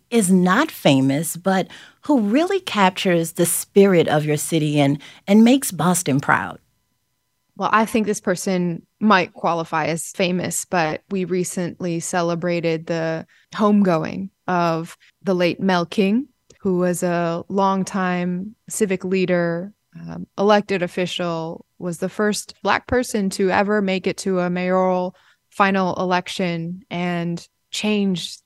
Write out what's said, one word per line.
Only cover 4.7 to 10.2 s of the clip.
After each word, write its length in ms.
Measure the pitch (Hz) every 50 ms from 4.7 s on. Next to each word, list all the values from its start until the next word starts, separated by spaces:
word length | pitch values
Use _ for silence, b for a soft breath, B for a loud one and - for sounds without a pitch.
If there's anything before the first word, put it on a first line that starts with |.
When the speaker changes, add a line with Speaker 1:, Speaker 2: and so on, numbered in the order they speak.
| 147 147
Speaker 1:
and, 220 | 143 139 143 147 B B B B B B
and 160 | 202 220 226
makes 280 | 233 269 277 269 -
Boston 500 | 190 156 151 180 180 - - 151 131 147
proud. 380 | - - 147 - 95 87 85 - _ _ _ _ _ _ _ _ _ _ _ _ _ _ _ _ _ _ _ -
Speaker 2:
Well, 120 | 190 - -
I 120 | 214 226
think 220 | 214 - 226 214 214
this 140 | 214 -
person 640 | - 214 180 170 - 202 185 180 175 175 165 - - _ _ -
might 320 | 208 214 202 185 170 - -
qualify 540 | - - 175 170 165 165 - 170 160 151 151
as 240 | 165 165 - - -
famous, 500 | -